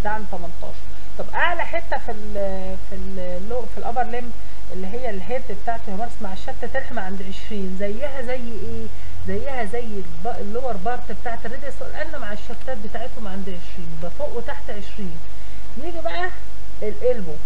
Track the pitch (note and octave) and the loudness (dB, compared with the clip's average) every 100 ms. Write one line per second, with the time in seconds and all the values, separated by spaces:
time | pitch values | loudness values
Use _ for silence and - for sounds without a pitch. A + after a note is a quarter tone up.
0 | G#3 G#3+ G3+ G3 F3 - - - - - | 0 0 0 0 0 0 0 0 0 0
1 | - - - - D4+ B3 C#4+ E4 - C4+ | 0 0 0 0 0 -2 -2 -2 0 0
2 | B3 G#3+ G#3+ G#3 G3 F#3+ F#3+ F#3 - F#3+ | 0 0 0 0 0 0 0 0 0 0
3 | F#3 F#3+ F3+ F3+ G3+ B3 A#3+ G#3 F#3 B3 | 0 0 0 0 0 0 0 0 0 0
4 | A3+ A#3+ A#3+ - - - - F3+ F#3 A#3+ | 0 0 0 0 0 0 0 0 0 0
5 | B3 G3 F3+ G3+ - G3 - A3+ - G3 | 0 0 0 0 0 0 0 0 0 0
6 | A#3 - G#3+ F#3 - - A3+ C4+ B3+ A#3 | 0 0 0 0 0 0 0 0 0 0
7 | F#3 G3 F#3+ F#3+ - G#3+ F#3+ F#3 G3+ A3 | 0 0 0 0 0 0 0 0 0 0
8 | C#4 B3+ A#3 B3+ A#3 A3+ A3+ A3+ A3 - | 0 0 0 0 0 0 0 0 0 0
9 | - - F#3 G3 F#3 G3+ G#3 A#3+ A3+ G#3 | 0 0 0 0 0 0 0 0 0 0
10 | F3+ E3 F#3 - G3+ A3 B3+ G3 G3+ A#3+ | 0 0 0 0 0 0 0 0 0 0
11 | A#3 G3+ B3 A3+ - B3+ C4+ C4 - - | 0 0 0 0 0 0 0 0 0 0
12 | D#4+ D4+ G#3+ G#3 - A3+ - B3+ G#3 G#3+ | 0 0 0 0 0 0 0 0 0 0
13 | B3+ - G#3 G3 G3 F3 - - E3 D#3+ | 0 0 0 0 0 0 0 0 0 0
14 | E3+ - C#4+ A#3 C4+ D4 - - - - | 0 0 0 0 0 0 0 0 0 0
15 | F#3+ D#3 - - - - - A3+ F4 E4+ | 0 0 0 0 0 0 0 0 0 0
16 | D#4+ E4+ F4+ - - - - - G#3+ G3+ | 0 0 0 0 0 0 0 0 0 0
17 | B3 A#3+ E3+ D3+ | 0 0 0 0